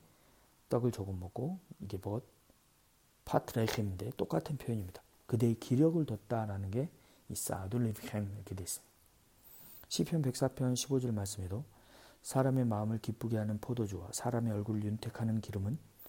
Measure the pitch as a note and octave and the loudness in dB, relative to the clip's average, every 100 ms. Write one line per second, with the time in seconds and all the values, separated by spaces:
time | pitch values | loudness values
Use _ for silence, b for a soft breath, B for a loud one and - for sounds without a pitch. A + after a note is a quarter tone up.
0 | b b b b b _ _ B2 B2 A2+ | b b b b b _ _ 2 2 0
1 | G2 F#2 F2 - C#3 F#3 - - G2+ G2+ | -4 -6 -6 -4 -4 -4 -10 -12 -8 -6
2 | G2+ G#2+ - _ _ _ _ _ _ _ | -2 -4 -6 _ _ _ _ _ _ _
3 | _ _ - - - A#2 A2 - G#2 F#2+ | _ _ 0 0 2 2 2 2 0 -2
4 | G#2 - G2 D#3+ - C#3+ - A2+ F#2 - | -4 -2 0 0 0 -4 -2 -2 -4 -12
5 | - _ - A#2 A#2+ A2+ - C3 D#3+ E3 | -20 _ 0 4 4 2 2 6 6 4
6 | D3+ G#2+ - A#2 G#2+ G2 G2 A2 D#3+ B | 0 -2 -2 -2 0 -2 -2 -2 -2 B
7 | B B - - - F2 F#2+ A#2+ A#2 G#2 | B B -10 -6 -4 -4 -2 0 0 -2
8 | - G#2+ G2+ G2+ F#2+ F#2+ F2 - - _ | -4 -4 -4 -6 -10 -8 -8 -8 -10 _
9 | _ _ _ _ B B B B B - | _ _ _ _ B B B B B -2
10 | D#3+ E3 C3+ - C3 - B2+ B2 - C3+ | 2 2 2 2 0 2 0 0 2 0
11 | B2 G#2+ G2 - F#2 G#2 D3+ B B B | 2 0 -2 -4 -4 -6 -6 B B B
12 | B B - C3+ C3 C3 A#2+ G#2 A2 A2 | B B -2 4 4 4 4 2 2 0
13 | - A2+ A2+ A2 G#2+ G#2+ - A#2+ G#2 G2 | -2 -4 0 0 0 -2 -2 -2 -2 -2
14 | F#2 - B2 A#2+ A#2 G#2 G#2 G#2+ G#2+ G#2+ | -6 -4 0 2 2 0 0 0 0 -2
15 | A#2 - A2+ A2 - G#2 F#2+ D3 - - | -4 -2 0 0 -2 -2 -2 -4 -8 -20